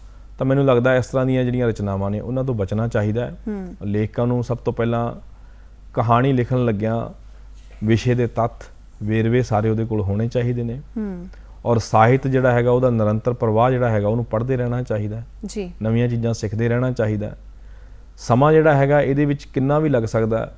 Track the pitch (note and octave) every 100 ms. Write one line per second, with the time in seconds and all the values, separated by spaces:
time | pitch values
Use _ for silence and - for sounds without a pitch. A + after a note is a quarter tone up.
0 | - - - - C3 C3+ C#3 A#2+ B2+ B2+
1 | A#2+ C3 C3 B2+ B2 B2 A#2+ G#2+ G2+ G2
2 | G2 G#2 F2+ C3 C3 A2+ F#2+ G#2+ A#2 A2+
3 | G#2 A2 B2+ E3+ - G3+ F3+ - G2+ G#2
4 | G#2+ - A#2+ B2 A#2+ A#2 - A#2 A#2 A#2
5 | A#2+ B2 - - - - - - - -
6 | A2+ A#2 C3+ B2+ A#2+ B2+ A#2+ G2+ A2 A2+
7 | A2 - - - - - - - G#2+ A2+
8 | B2+ B2 A#2 - A#2 - - - - -
9 | G#2 A2 A2+ B2 B2 G#2+ A2 A2 A2+ G#2+
10 | F#2+ G2+ A#2 B2 A#2+ A#2+ A#2 B2 - A3+
11 | G#3 F3+ F#3 - - - A2+ A#2 - A2
12 | A2+ C3 C3+ C3 B2+ A#2+ A#2+ B2 B2+ A2+
13 | G#2+ A2 B2 A#2+ A2+ G#2+ B2 B2+ B2 G#2+
14 | G2+ A#2 A#2 A2 B2+ C3 B2 B2 B2 G#2+
15 | G#2 G#2+ A#2+ - G#3 G#3+ F3+ - A2 A2+
16 | A#2+ A#2 A2+ A2+ G#2+ G#2 A#2 A#2+ B2+ A#2+
17 | G#2+ G#2+ G2+ - - - - - - -
18 | - - - A#2+ D3 D#3+ D#3 C#3+ C#3 D3
19 | C3+ C#3 D3 C#3+ - C#3+ C3+ D3 D#3 B2+
20 | A2 A2+ A2+ A2+ -